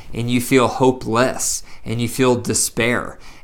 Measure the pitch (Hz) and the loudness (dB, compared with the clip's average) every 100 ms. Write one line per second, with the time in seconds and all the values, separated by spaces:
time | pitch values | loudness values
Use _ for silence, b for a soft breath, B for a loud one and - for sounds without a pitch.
0 | B - 117 123 120 135 117 - 131 123 | B -6 0 0 4 4 4 4 2 2
1 | - 147 127 - - - B B - 113 | 0 0 0 0 -4 -6 B B -8 -4
2 | 120 - 127 123 104 110 - - 117 113 | -4 2 4 2 0 -2 -2 0 0 0
3 | - - B B | -4 -12 B B